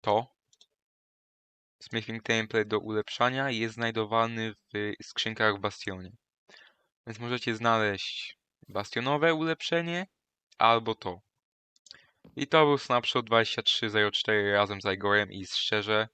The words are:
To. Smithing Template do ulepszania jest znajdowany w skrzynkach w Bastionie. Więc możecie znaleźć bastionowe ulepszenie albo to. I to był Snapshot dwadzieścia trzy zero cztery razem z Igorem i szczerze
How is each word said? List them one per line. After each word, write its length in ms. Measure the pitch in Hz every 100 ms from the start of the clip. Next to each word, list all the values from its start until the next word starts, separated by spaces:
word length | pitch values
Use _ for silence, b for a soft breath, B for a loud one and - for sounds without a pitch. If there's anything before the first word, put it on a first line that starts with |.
| -
To. 220 | 107 120 _ _ _ _ _ _ _ _ _ _ _ _ _ _ _
Smithing 420 | - 117 110 113
Template 420 | - 113 110 113 104
do 140 | 107
ulepszania 720 | 110 107 - - 120 131 135
jest 260 | 113 113 110
znajdowany 760 | 117 113 107 113 113 113 113
w 400 | 104 _ 104 104 104
skrzynkach 540 | - - 110 110 110 101
w 20 |
Bastionie. 520 | 104 - - 95 92 107 _ _ _ b b b b _ -
Więc 120 | 107
możecie 360 | 120 123 - 110
znaleźć 840 | 117 113 107 98 - - - - _ _ -
bastionowe 680 | 98 104 - 123 147 165
ulepszenie 760 | 160 160 160 - 170 170 170 190 _ _ _ _ _
albo 380 | 113 117 113 110
to. 260 | 95 90 _ _ _ _ _ _ _ b b b - -
I 120 | 139
to 180 | 165 151
był 120 | 139
Snapshot 480 | - 123 - 131 113
dwadzieścia 360 | 113 113 -
trzy 280 | - - 113
zero 220 | 107 104
cztery 420 | - - 107 101
razem 280 | 101 101 98
z 120 | 101
Igorem 380 | 95 101 104 101
i 140 | 95 95
szczerze 640 | - - 107 104 107 110